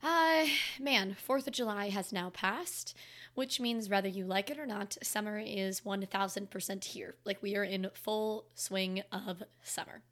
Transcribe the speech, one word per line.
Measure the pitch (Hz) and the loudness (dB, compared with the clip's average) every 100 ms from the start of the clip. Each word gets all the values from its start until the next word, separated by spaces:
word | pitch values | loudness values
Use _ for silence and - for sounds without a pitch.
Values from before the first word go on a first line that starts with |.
Uh, | 294 330 320 320 311 285 - - | 4 6 8 8 6 2 0 -2
man, | 277 254 190 196 | 4 4 4 -4
fourth | - 269 269 | 2 2 2
of | |
July | 247 233 202 202 | -2 0 0 0
has | 202 180 | 0 -2
now | 190 180 | -2 -4
passed, | - 190 233 349 - - - - - - | 0 0 0 -4 -6 -8 -12 -18 -18 -12
which | - 262 - | -4 -2 0
means | 240 233 208 | 0 0 2
whether | 196 196 | 2 2
you | 190 185 | -2 0
like | 190 202 | 2 0
it | 294 | -4
or | 285 | -4
not, | 208 202 - | -4 -4 -4
summer | - 214 208 208 | -2 -2 0 -4
is | 220 208 190 190 202 | -4 0 0 -2 -2
one | 196 190 | -2 0
thousand | 196 196 202 202 | 0 2 0 -6
percent | - - 196 | -6 -4 -4
here. | - 214 196 - | -6 -8 -10 -8
Like, | - 202 | -4 -2
we | 202 202 | 0 0
are | |
in | 196 190 190 | 0 0 -2
full | - - 214 214 214 - - | -4 -2 0 0 -2 -6 -8
swing | - 190 185 190 196 | -2 0 2 0 -4
of | 190 202 180 208 _ | -6 -4 -6 -8 _
summer. | - - 156 - - | -8 -6 -6 -10 -18